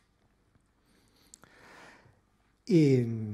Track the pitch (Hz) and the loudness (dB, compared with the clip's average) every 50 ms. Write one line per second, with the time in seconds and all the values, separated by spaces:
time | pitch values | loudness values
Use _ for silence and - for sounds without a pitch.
0 | _ _ _ _ _ _ _ _ _ _ _ _ _ _ _ _ _ _ _ _ | _ _ _ _ _ _ _ _ _ _ _ _ _ _ _ _ _ _ _ _
1 | _ _ _ _ _ _ - _ - _ _ _ - - - - - - - _ | _ _ _ _ _ _ -20 _ -20 _ _ _ -20 -20 -20 -20 -20 -20 -20 _
2 | _ _ _ _ _ _ _ _ _ _ _ _ _ - 196 165 151 139 131 123 | _ _ _ _ _ _ _ _ _ _ _ _ _ 0 2 2 4 4 2 0
3 | 120 117 117 113 110 107 | 0 -4 -6 -10 -10 -10